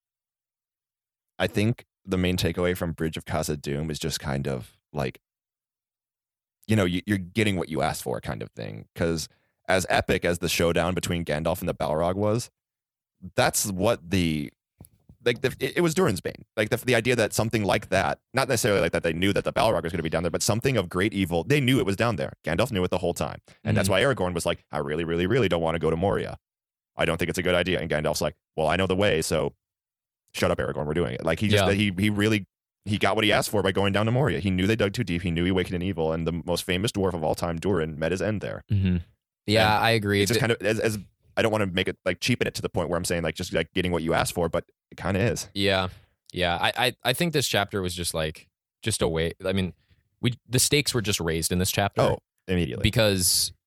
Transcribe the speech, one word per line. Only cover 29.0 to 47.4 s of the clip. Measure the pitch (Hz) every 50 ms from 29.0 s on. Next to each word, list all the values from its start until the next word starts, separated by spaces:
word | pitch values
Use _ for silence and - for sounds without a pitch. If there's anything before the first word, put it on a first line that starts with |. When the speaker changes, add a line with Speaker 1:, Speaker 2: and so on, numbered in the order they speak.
| 104 104 78 80 80
Speaker 1:
so | - 85 78 73 69 - _ _ _ _ _ _ _ _ _ _ _ _ _ _ _ -
shut | - - 90
up, | 85 82
Aragorn, | 67 69 71 71 73
we're | 73 78
doing | 85 85 58 64
it." | - -
Like, | 80 85 -
he | 110 101
just, | 101 101 98
Speaker 2:
Yeah. | 98 101
Speaker 1:
he, | 101 107 104 90 90
he | 101 107
really, | 104 101 104 110 110 107 95 - _ _ _ _ _ _ _
he | - 104 95
got | - 98 98
what | 110 107
he | 104 101
asked | - - -
for | - 104 92
by | 95 92
going | 95 98 101 95
down | 101 107
to | 110 120
Moria. | 123 151 123 82 71
He | 78 95
knew | 92 92 92
they | 101 110
dug | 110 107 101 98
too | 123 117
deep. | 87 85 85 87
He | 87
knew | 82 82 87
he | 92
awakened | 95 92 90 85 92
an | 87 87
evil, | 98 92 82 80 80 80
and | 85 82
the | 82 85 82 76
most | 87 85 85 -
famous | - 90 90 101 120 -
dwarf | 101 95 92 85
of | 85 78
all | 78 -
time, | - 87 87 85 85
Durin, | 80 92 104 87 78 80 78 71
met | 80 82 90
his | 95
end | 85 104 107 98 -
there. | 55 50 - - _
Speaker 2:
Mm-hmm. | 107 98 95 92 90 85 - - _ _ _ _ _ _ _
Yeah, | 101 104 110 110 107 107
Speaker 1:
And | 104 107
Speaker 2:
I | 113
agree. | 113 113 104 101 101 101 101
Speaker 1:
it's | 95
just | 117 107
Speaker 2:
Th- |
Speaker 1:
kind | 110 110 117
of, | - 90
as, | 101 113 107
as, | - 113 107 104 - - _ _ _ _ _
I | 95 101
don't | 113 107
wanna | 107 104
make | 95 85 95 95 92
it, | - - _
like, | 92 90 -
cheapen | - - 120 - -
it | 110 -
to | - -
the | 85
point | - 92 85 76
where | 87
I'm | 82 87
saying, | - 90 85 82
like, | 80 80
just, | - 87 - -
like, | 82 82 - _
getting | 95 87 90 87
what | 82 80
you | 82 80
asked | - - - -
for, | 90 85 82
but | - 85 - _ _ _ _ _
it | -
kinda | - - 85 98 110
is. | 117 117 80 - - - -
Speaker 2:
Yeah. | 98 98 98 98 95 92 92 - - - _ _ _ _ - -
Yeah. | 90 87 85 85 92
I, | 98 113 -
I, | - 123 127 - - -
I | 120 127
think | - 175 170 151
this | 147